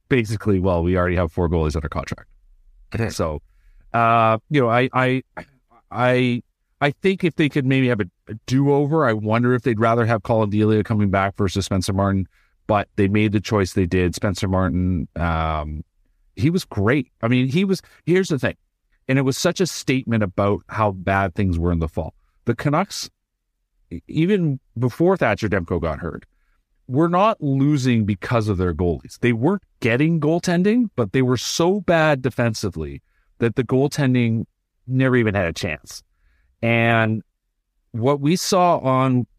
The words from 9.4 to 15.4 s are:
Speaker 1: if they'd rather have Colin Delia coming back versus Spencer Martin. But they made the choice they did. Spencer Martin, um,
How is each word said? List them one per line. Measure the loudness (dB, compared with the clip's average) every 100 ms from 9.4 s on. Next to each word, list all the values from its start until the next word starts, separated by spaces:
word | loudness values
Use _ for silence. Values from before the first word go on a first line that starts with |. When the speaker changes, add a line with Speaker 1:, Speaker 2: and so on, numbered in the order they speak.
| 2
Speaker 1:
if | 2
they'd | 0 2
rather | 2 2 2
have | 0
Colin | 0 0 2
Delia | 2 2 2
coming | 2 0 2
back | 2 -2 -2
versus | -2 -2 -2
Spencer | -2 -2
Martin. | 0 0 0 -4 _ _ _ -2
But | 0 0 0
they | 0
made | 2 2
the | 0
choice | 0 0 0
they | 0 0
did. | 2 0
Spencer | -2 -4 -4 -2
Martin, | 0 0 0 0 -2 -4 -4
um, | -4 -2